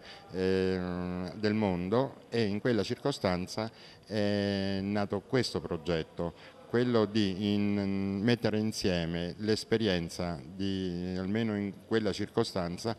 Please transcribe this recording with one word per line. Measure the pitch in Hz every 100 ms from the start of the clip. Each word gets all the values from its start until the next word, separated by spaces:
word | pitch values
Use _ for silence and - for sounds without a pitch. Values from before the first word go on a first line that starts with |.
| - - -
ehm, | 90 92 95 95 92 90 87 90 90 90
del | 107 107
mondo, | 107 104 87 90 113 135 - -
e | 117
in | 107 104
quella | 131 113
circostanza | 92 123 143 - 98 87 90 - 110 - - - -
è | 107 101 104 101 98 98 98
nato | 98 104 101 101
questo | - 131 113 92
progetto, | 76 85 78 82 78 - 85 - - - -
quello | 117 123 117
di | 101 110 98 92 104
in-, | 101 104 101 98 98 98 98
mettere | 113 120 110 107
insieme | 110 - 101 87 82 85 87 85
l'esperienza | 107 107 - 113 107 90 85 - 87 82 65 95
di, | 98 95 92 87 90 92
almeno | 95 110 113
in | 104 101 - -
quella | 113 107
circostanza, | 90 104 - 113 98 87 87 113